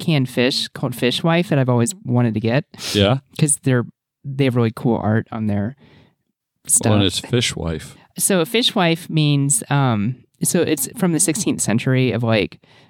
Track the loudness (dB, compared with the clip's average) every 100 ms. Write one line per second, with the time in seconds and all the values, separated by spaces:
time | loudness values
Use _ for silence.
0 | 0 0 0 0 0 0 -6 -6 -6 -2
1 | -2 0 0 0 2 0 2 2 0 -2
2 | -2 0 2 0 -2 -2 -4 -10 -2 2
3 | 2 2 -4 -2 0 0 0 0 -2 -10
4 | _ _ -8 -2 0 2 0 0 0 0
5 | 2 0 -2 -4 -2 -2 -4 -8 -20 -20
6 | _ _ _ _ _ _ -2 0 2 4
7 | 2 0 -2 -2 -2 -4 -6 -6 -10 -20
8 | _ -4 0 0 0 0 0 2 0 0
9 | -2 0 2 2 2 -2 0 0 2 2
10 | -2 -4 _ _ -2 0 2 0 -4 -2
11 | 0 2 0 0 -2 -2 0 0 2 2
12 | 2 0 2 2 0 -6 _ -20